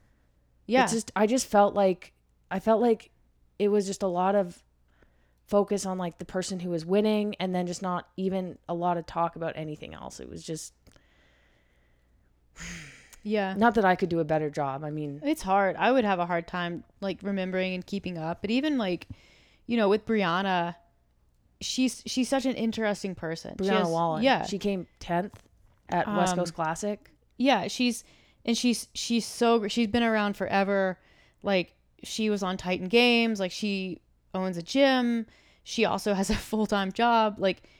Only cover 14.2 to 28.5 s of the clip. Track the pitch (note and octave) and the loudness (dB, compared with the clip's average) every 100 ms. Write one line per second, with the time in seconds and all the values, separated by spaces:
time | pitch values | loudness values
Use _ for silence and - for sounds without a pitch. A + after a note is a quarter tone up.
14.2 | D3+ D#3 D3+ D3 C#3 C3+ D3+ D3+ D3 C#3+ | 2 0 0 -2 -4 -4 -6 -6 -8 -6
15.2 | C#4 D#4 F#3 F#3+ G3 E3 G3 C4 G#3 F#3 | -4 -2 2 2 2 2 2 4 2 0
16.2 | F3 F3 E3+ F3+ F3 F3 - - G3 F3+ | 0 -2 -4 -6 -6 -8 -12 -8 -6 -6
17.2 | G3 G3 F#3 F#3 F#3 F3+ - G3 F#3 F3 | -4 -4 -2 -2 -2 -4 -6 -6 -6 -6
18.2 | D#3+ E3+ G3 A#3+ D#4 C#4 G3 F3 - - | -6 -4 0 0 2 0 0 -2 -6 -18
19.2 | - _ _ _ - A#3 G3+ G#3 - A3 | -20 _ _ _ -2 2 4 2 2 0
20.2 | F#3 F3 G3 F3+ E3+ F3 _ _ _ _ | 2 0 0 0 -2 -6 _ _ _ _
21.2 | _ _ _ - - - C4 - - - | _ _ _ -14 -6 0 0 -2 -6 -2
22.2 | A#3+ C4+ B3+ - A3+ A3 A3 G3+ G3+ F3 | 0 0 0 -2 -2 -2 -2 -2 -6 -8
23.2 | D#3+ E3 - - F#3+ F#3+ F3 E3 E3 D#3+ | -8 -8 -8 -4 0 2 2 2 0 2
24.2 | C4 A3 - G3 G3+ G3 E3 - - F3 | 2 2 0 -4 -2 -4 -6 -12 -4 -2
25.2 | G3 - _ _ _ _ - F3 - G#3 | -2 -8 _ _ _ _ -4 -2 0 2
26.2 | F#3 F3 F3 E3 D#3+ E3 G#3 G#3 - _ | 2 0 -2 -2 -4 -4 -4 -6 -12 _
27.2 | _ - C4 A3+ - - B3 A3+ - _ | _ -2 2 2 0 0 0 -2 -8 _
28.2 | _ _ - | _ _ -4